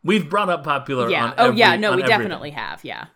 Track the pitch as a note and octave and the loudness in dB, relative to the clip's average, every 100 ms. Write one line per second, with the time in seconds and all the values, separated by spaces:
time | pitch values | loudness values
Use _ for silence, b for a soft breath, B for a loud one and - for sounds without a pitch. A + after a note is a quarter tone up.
0 | - G#3 D3 G3+ G3 E3+ D3 C#3 C3+ C3 | 2 0 2 -2 0 -2 -2 -4 -2 -2
1 | A#2 E3+ A#2 - B3 A3 A3 F3 G#3+ C4+ | 0 0 -2 2 2 6 4 4 0 0
2 | - G#3+ G#3+ E3 D3 C#3+ G#2+ D2 - D#2+ | 2 2 0 -6 -10 -10 -10 -10 -14 -14
3 | - | -16